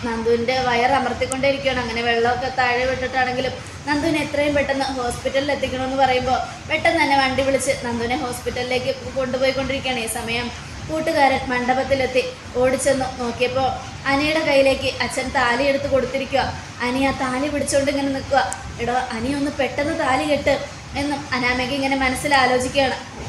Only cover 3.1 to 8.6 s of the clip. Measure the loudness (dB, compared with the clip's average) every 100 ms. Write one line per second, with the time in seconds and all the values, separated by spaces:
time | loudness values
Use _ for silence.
3.1 | 0 0 0 -2 -4 -10 -8 -2 0 2
4.1 | 0 0 0 2 2 2 0 -2 -2 -4
5.1 | -4 -2 0 0 0 -2 -2 -2 2 4
6.1 | 2 2 0 -2 -8 -4 0 2 4 4
7.1 | 4 4 2 2 2 2 -2 -2 -2 -2
8.1 | -2 -4 -6 -6 -4